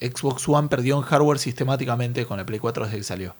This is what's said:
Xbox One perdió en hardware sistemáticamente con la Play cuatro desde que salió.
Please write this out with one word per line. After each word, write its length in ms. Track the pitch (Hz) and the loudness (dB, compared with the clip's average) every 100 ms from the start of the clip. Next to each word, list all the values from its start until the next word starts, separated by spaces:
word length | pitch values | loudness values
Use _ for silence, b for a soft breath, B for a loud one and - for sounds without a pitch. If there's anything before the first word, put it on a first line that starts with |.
Xbox 480 | 123 123 135 131 - | -8 -4 -4 -2 2
One 200 | 147 147 | 4 4
perdió 280 | 135 123 143 | 2 2 0
en 60 | |
hardware 380 | 131 147 147 143 | 4 4 6 4
sistemáticamente 840 | - 120 131 - 127 120 120 123 117 | 0 -2 0 0 0 0 0 -2 -4
con 100 | 101 | -4
la 100 | 92 | -4
Play 140 | 107 | -4
cuatro 240 | 117 117 | -4 -2
desde 140 | 107 107 | -4 -4
que 40 | |
salió. 320 | 98 92 92 | -6 -6 -8